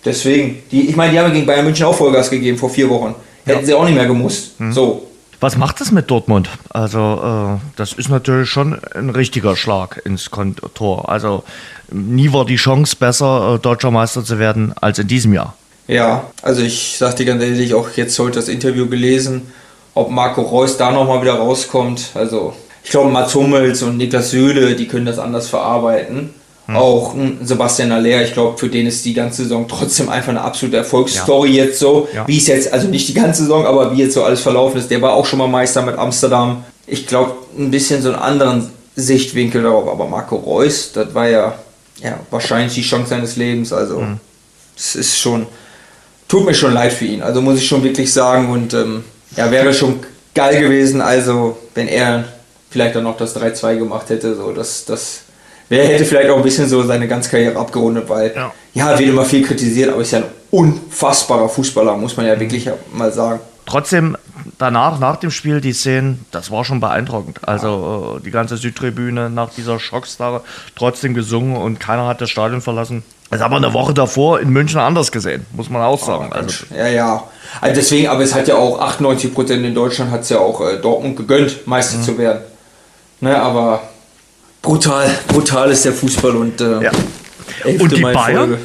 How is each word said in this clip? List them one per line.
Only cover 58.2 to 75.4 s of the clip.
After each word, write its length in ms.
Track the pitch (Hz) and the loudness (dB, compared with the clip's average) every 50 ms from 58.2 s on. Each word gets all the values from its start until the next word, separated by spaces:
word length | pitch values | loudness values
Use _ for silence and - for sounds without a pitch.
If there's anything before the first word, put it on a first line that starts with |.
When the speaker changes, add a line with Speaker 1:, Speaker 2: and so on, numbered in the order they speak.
| 110 110 - | 0 -2 -2
Speaker 2:
Ja. 160 | 135 127 123 - - - _ _ | -4 -8 -8 -10 -16 -20 _ _
Speaker 1:
ja, 260 | 127 139 151 - - | -2 2 2 4 4
wird 100 | 135 135 | 4 4
immer 160 | 131 131 131 | 4 4 2
viel 200 | 131 139 135 135 | 4 2 2 2
kritisiert, 460 | - 139 - 123 117 113 123 131 135 | 2 0 0 0 0 2 2 2 2
aber 100 | 135 120 | 2 -2
ist 100 | 117 - | -2 0
ja 80 | - 110 | 0 -2
ein 60 | 107 - - - - _ | -2 -4 -12 -20 -6 _
unfassbarer 960 | - 185 165 151 143 - - - - - 156 139 139 - - - 127 117 110 110 | 2 4 4 4 2 0 -8 -12 -6 -2 0 2 2 0 0 0 0 2 2 0
Fußballer, 460 | - - 131 - - 110 110 113 104 | 0 -2 -4 -2 0 2 2 2 2
muss 220 | 104 104 120 - | -2 -4 -6 -4
man 80 | - 113 | -2 2
ja 100 | 113 110 | 2 2
Speaker 2:
Mhm. 40 | 107 | 2
Speaker 1:
wirklich 300 | 113 113 123 120 117 127 - - - - | 0 -4 -4 -4 -4 -6 -8 -8 -10 -12
mal 200 | - 117 117 110 | -6 -2 -2 -2
sagen. 280 | - 117 113 117 113 113 - - - - - | 0 0 -2 -2 -2 -6 -8 -16 -20 -20 -12
Speaker 2:
Trotzdem, 500 | - - 139 143 - 185 175 160 160 - - _ - - - 143 - - | -4 -4 -4 -2 2 0 2 2 0 -2 -6 _ -18 -20 -18 -18 -18 -6
danach, 420 | _ 131 127 120 117 127 156 165 139 | _ -2 0 2 2 2 2 0 0
nach 160 | 131 131 156 | 0 0 0
dem 160 | - - 165 | -2 -4 -6
Spiel, 280 | 143 - - 151 147 147 | -6 -4 -4 -2 -2 0
die 140 | 139 135 120 | 0 -2 -4
Szenen, 500 | - - 135 131 131 131 135 131 123 113 _ | -2 -2 0 0 0 0 -2 -4 -4 -8 _
das 200 | - 85 85 - | -12 -12 -10 -6
war 140 | 107 107 123 | -6 -4 -4
schon 140 | - 135 123 | -2 -2 -2
beeindruckend. 680 | 113 104 - 92 123 131 127 107 95 - - - - | -2 -2 -2 -2 -4 -4 -6 -8 -8 -8 -14 -10 -4
Also, 200 | - 104 104 104 107 104 98 90 78 107 104 82 55 55 | -4 -4 -2 -2 -4 -4 -4 -4 -6 -6 -6 -8 -8 -10
Speaker 1:
Ja. 40 | |
Speaker 2:
äh, 40 | 65 - | -10 -12
die 80 | 101 | -6
ganze 260 | - 117 113 113 120 | -4 -4 -4 -4 -6
Südtribüne 720 | 113 120 120 113 - 135 127 117 123 120 120 120 120 120 117 | -6 -6 -8 -8 -4 -6 -6 -6 -4 -6 -6 -4 -4 -6 -6
nach 200 | 117 117 117 117 | -4 -6 -6 -6
dieser 280 | - - 117 117 117 110 | -8 -12 -6 -6 -6 -6
Schockstarre 640 | - - - 123 127 - - - 123 123 123 120 - - - - - - _ | -6 -8 -8 -8 -10 -10 -10 -6 -6 -6 -6 -6 -10 -12 -20 -20 -20 -20 _
trotzdem 380 | - 123 123 123 - - 135 123 | -2 -2 -2 -2 -2 -4 -4 -2
gesungen 420 | 120 113 104 117 117 123 131 131 | -2 -4 -2 -2 -2 -2 -2 -4
und 220 | 120 92 113 113 107 | -4 -4 -4 -6 -6
keiner 280 | - - 110 120 120 | -4 -4 -2 -2 -2
hat 140 | 120 120 - | -2 -4 -4
das 80 | 123 110 | -6 -6
Stadion 320 | - 110 107 110 123 123 | -4 -2 -2 -2 -2 -4
verlassen. 420 | 120 127 117 113 117 120 123 113 110 - - _ _ - | -6 -4 -4 -4 -6 -6 -8 -10 -12 -14 -20 _ _ -8
Das 100 | - 110 | -4 -2
haben 120 | 110 120 135 | -2 0 0
wir 40 | |
eine 160 | 139 135 120 113 | 0 0 0 0
Woche 200 | 117 131 135 147 | 0 0 0 2
davor 460 | 143 131 - - 131 143 156 170 - | 2 0 0 2 2 2 4 2 2
in 100 | - 143 | 2 2
München 300 | 127 135 147 151 156 156 | 2 2 2 2 0 0
anders 320 | 120 135 170 175 143 - | 2 2 2 2 0 0
gesehen, 360 | - 113 95 95 67 65 | -2 -4 -4 -4 -6 -6